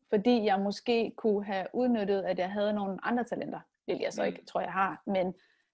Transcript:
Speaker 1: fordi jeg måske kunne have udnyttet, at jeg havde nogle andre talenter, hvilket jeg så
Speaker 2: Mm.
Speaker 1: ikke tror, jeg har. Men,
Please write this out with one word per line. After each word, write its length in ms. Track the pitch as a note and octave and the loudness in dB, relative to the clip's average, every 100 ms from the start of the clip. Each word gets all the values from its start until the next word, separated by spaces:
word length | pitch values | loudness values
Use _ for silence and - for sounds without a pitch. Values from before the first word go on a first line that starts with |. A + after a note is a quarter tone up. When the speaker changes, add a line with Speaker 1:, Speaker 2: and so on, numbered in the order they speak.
| _ | _
Speaker 1:
fordi 340 | G#3+ B3 A#3+ | 2 4 4
jeg 160 | G#3 F#3+ | 4 2
måske 540 | G3+ G3 - A#3 A3 - | 0 -2 0 0 0 0
kunne 280 | A3+ G3+ | 0 0
have 220 | G#3 F#3+ F3+ | 0 -4 -2
udnyttet, 480 | A#3 B3 A#3 G3+ G3 | 0 2 2 2 0
at 160 | F3+ F#3 | 0 -2
jeg 140 | F3+ | -2
havde 200 | G#3 G#3 | 0 0
nogle 260 | G#3 G3 F#3 | 0 -2 -4
andre 220 | - A#3+ | -2 -2
talenter, 360 | A3+ - - - - _ | -2 -6 -6 -10 -14 _
hvilket 200 | - F3+ | -6 -4
jeg 80 | - | -4
så 100 | - | -2
Speaker 2:
Mm. 40 | E3+ | -4
Speaker 1:
ikke 180 | F#3 | -4
tror, 160 | - F3+ | -6 -4
jeg 120 | F#3 | -2
har. 300 | F#3+ F#3+ D#3 - | 0 0 -2 -2
Men, 200 | F#3+ F#3 - _ _ _ | 0 0 -4 _ _ _